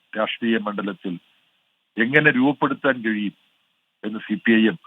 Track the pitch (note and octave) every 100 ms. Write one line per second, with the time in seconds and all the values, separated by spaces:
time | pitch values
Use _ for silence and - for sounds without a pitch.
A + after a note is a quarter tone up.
0 | - A2 G#2+ - A#2 A2+ G#2 G2+ G2 F#2
1 | G2 F2 _ _ _ _ _ _ _ -
2 | A2+ D3 D3+ B2+ C3+ C3+ C#3+ C3 C#3 B2+
3 | A2+ G#2+ G#2 - _ _ _ _ _ _
4 | G#2+ G#2+ - G#2 - A2 A2 F2